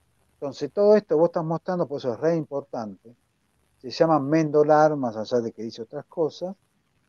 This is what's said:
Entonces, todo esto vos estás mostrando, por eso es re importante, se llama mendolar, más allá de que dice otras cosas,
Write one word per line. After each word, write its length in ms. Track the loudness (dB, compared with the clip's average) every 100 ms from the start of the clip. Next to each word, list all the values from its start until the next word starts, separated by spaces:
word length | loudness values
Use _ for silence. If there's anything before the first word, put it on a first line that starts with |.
| _ _ _
Entonces, 380 | -14 -12 -8 -6
todo 240 | 2 4 4
esto 200 | 4 2
vos 120 | 2
estás 160 | 0
mostrando, 420 | -4 -6 -4 -4 -4
por 120 | -4
eso 140 | -6
es 60 | -2
re 160 | 0
importante, 800 | -2 -4 -8 -8 -10 -10 -14 -20 _ _ _ _ _ _ _
se 100 | -8
llama 280 | 0 2 2
mendolar, 800 | 2 0 2 2 4 6 4 2
más 200 | -4 -6
allá 240 | -2 -2
de 120 | -2
que 100 | -8
dice 200 | -12 -12
otras 220 | -12 -12 -10
cosas, 500 | -4 -4 -4 -12 -12 _ _ _ _